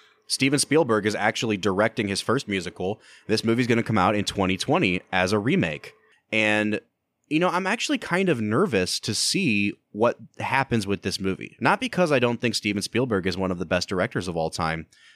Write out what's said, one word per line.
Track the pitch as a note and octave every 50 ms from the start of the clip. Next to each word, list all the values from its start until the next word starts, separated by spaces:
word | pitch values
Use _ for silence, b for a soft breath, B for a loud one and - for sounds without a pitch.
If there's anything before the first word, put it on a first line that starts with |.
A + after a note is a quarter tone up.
| b b b b b
Steven | - - - C3+ C3+ C#3+ C#3
Spielberg | - - D3+ D#3 E3 A#2 A2+ G#2+ F#2+
is | G#2+ G#2
actually | - G2+ A2 A2 - - A2+ G#2+
directing | F#2+ E2+ G#2 F#2 F#2+ G#2+ A2+ - - G#2+ G2
his | G2 F#2
first | - - A2+ C#3 -
musical. | - G2+ F#2+ F2 F2+ - - F#2 F#2 G#2+ B B B B B B
This | - G#2+ G#2+ -
movie's | A2+ A2+ A#2+ B2+
gonna | A2+ A#2 A#2 A2
come | - A2+
out | G2+ F2+ G2+ G#2+
in | G#2 F#2+
twenty | - - G2+ F#2+ F#2 F#2+
twenty | F2+ - - D3 F#3 D#3+ F#2+ F2 F#2 - _ -
as | F#2 F#2 F2+
a | G#2+ G#2+
remake. | G2+ B2+ F3+ F#3+ A2+ E2 D2+ C#2+ - - - b b b b b b _
And, | - A2 G#2+ G#2+ G#2+ G#2+ G#2+ G#2+ G#2 - - _ _ _ _ _ _ _ _ _
you | D3 D#3+
know, | F3 F3+
I'm | D#3 F3+ F#3+
actually | F#3+ G#3+ A3+ - - D4 A#3+
kind | - - E3+ F#3 G3
of | F3+ D3+ A#2
nervous | A2 G#2 G#2+ C#3 G3 F#3 A#2+ F#2+ F#2 F2 - -
to | - - G#2+
see | - - - - F#3 G3 C#3 G#2+ G2+ G2+ G2+ - _ _ _
what | - G#2 A2+ A#2+ - - A#2 - _ -
happens | G2+ - A#2+ C3+ C3+ - A#2+ A2+ F#2+
with | G2 G2 F#2 -
this | G2 F2+ -
movie. | F#2+ F#2+ F#2 - A1+ - - -
Not | A2+ C#3 G3 G3+
because | B3+ B3+ - F3+ F3+ D3+
I | D3 B2+
don't | A#2+ A#2+ A#2+ A2+
think | - A#2 A2
Steven | - - G#2 G2+ G2+
Spielberg | F#2+ - - A2+ C3 B2+ A2 F#2+ F2
is | F#2+ E2+
one | F#2 F#2+ F#2
of | F#2 F2
the | F#2
best | D#2 F#2 F2+ -
directors | - G2 F2+ F#2+ B2 - A#2 F2+
of | F#2 E2+
all | E2 D#2+ D#2+
time. | - - E2+ D#2+ D#2+ D#2+ D#2+ _ b b b b b